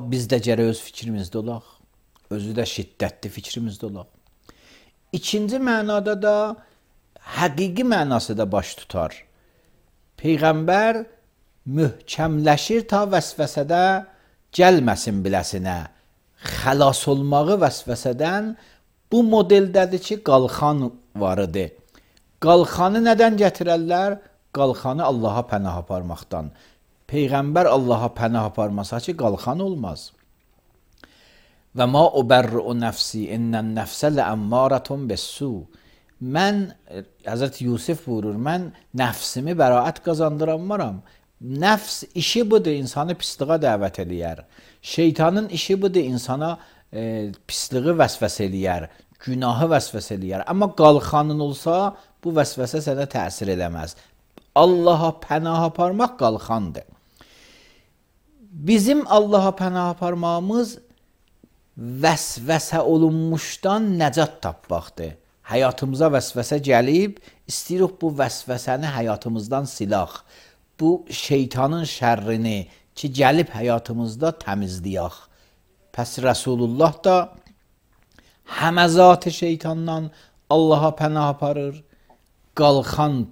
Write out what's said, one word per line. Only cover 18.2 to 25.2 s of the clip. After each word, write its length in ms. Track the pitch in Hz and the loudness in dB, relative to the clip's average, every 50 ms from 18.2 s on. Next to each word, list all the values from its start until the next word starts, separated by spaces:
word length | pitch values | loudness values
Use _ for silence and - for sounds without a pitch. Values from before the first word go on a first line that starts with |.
| 151 165 185 208 214 220 226 - - _ _ _ _ _ _ _ _ - | -2 -2 -2 -2 -4 -6 -8 -10 -16 _ _ _ _ _ _ _ _ 0
bu 120 | 214 233 240 | 2 2 4
modeldədir 800 | 220 220 214 196 175 208 202 196 185 175 190 185 180 185 180 - | 6 4 4 6 6 6 6 6 4 4 2 2 2 0 -4 -6
ki, 160 | - 214 202 | -6 -8 -4
qalxan 680 | - 156 135 131 127 123 - - 151 147 151 143 131 120 - - _ _ - 101 | 2 4 6 6 6 4 0 0 0 0 2 0 -2 -4 -6 -10 _ _ -6 -4
var 240 | 101 92 92 98 | -2 0 0 0
idi. 240 | 98 85 80 98 90 - - - _ _ _ _ _ _ _ _ _ _ _ _ | -2 -2 -2 -4 -4 -6 -8 -14 _ _ _ _ _ _ _ _ _ _ _ _
Qalxanı 600 | - 160 175 175 165 - - 170 180 190 202 226 | 4 6 6 6 6 4 0 0 2 2 2 2
nədən 340 | 226 233 220 208 226 226 214 202 | 4 4 6 6 6 4 4 4
gətirərlər? 800 | 202 185 - - 175 170 170 165 165 165 175 180 190 202 202 202 - _ _ _ _ _ - | 2 2 2 0 0 0 0 0 2 0 0 0 0 -2 -4 -6 -10 _ _ _ _ _ -2
Qalxanı 500 | 143 139 131 123 - - 127 131 160 170 | 0 2 2 2 0 -2 -4 -2 0 0
Allaha 380 | 131 135 117 | 0 0 0